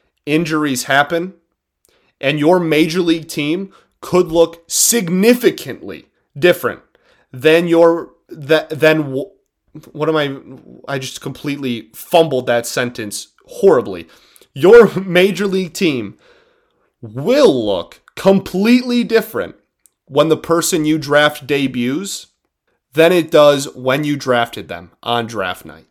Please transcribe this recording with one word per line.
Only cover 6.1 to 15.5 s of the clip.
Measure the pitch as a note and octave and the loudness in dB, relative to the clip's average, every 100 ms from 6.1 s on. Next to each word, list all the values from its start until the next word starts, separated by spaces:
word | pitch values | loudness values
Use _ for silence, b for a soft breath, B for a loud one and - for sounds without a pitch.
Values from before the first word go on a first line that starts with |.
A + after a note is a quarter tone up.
| _ _ C#3+ | _ _ -2
different | F3 - A#2 - _ _ _ _ _ | 0 2 -2 -8 _ _ _ _ _
than | B2+ D3+ E3 F3 | -2 2 2 4
your, | E3 E3+ E3+ - _ _ | 4 4 2 -6 _ _
th-, | D#3 C#3 D#3 D#3 | -10 -2 -2 -2
than | D3+ D#3 D#3 | 0 2 2
w-, | C#3 C3 C#3 _ _ _ _ D#3 - | -2 -6 -10 _ _ _ _ -20 -16
what | C#3+ D3+ | -8 -4
am | D#3 | -2
I, | C#3+ C3+ - C3 - - - | -4 -8 -16 -20 -20 -20 -10
I | C#3 | -10
just | C3 - | -10 -12
completely | C#3 B2+ D3+ C#3 C3+ A#2 - | -14 -12 -10 -8 -6 -8 -10
fumbled | - - F3 D#3+ C3 A#2+ | -20 0 2 2 0 -2
that | A#2+ B2 | -2 -2
sentence | - B2 B2 G#2 - - _ _ | -6 -6 -8 -12 -12 -16 _ _
horribly. | - F#3+ C#3 G2+ F2+ E2 b b b b | 0 2 2 0 -8 -14 b b b b
Your | C3 D#3+ A#3 G3 | 0 8 8 8
<laughs> | D#3 | 4
major | F#3+ F3 G3 E3+ | -2 2 2 0
league | G3+ | -4